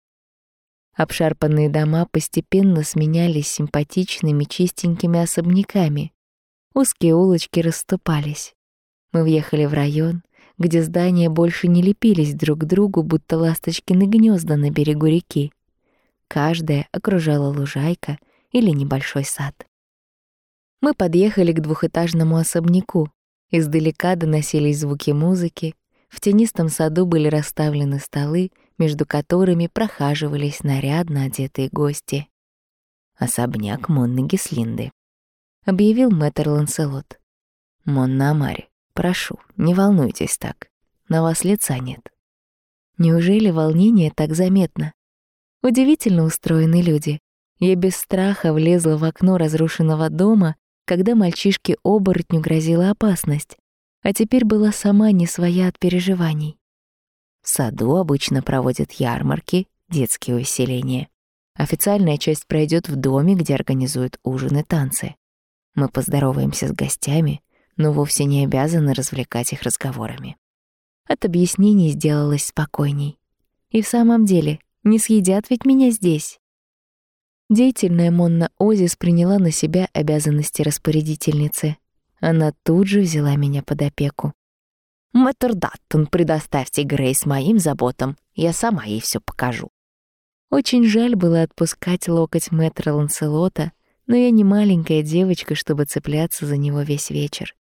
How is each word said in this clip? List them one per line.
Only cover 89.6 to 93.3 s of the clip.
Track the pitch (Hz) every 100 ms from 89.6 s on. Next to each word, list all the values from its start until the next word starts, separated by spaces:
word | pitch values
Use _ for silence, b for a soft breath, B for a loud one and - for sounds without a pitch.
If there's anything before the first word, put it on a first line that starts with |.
| - _ _ _ _ _ _ _ -
Очень | 277 - 247 226
жаль | 214 240 226
было | 175 165
отпускать | 165 - 170 - - 180 -
локоть | 165 160 165 -
мэтра | 160 160 - -
Ланселота, | 147 147 - 151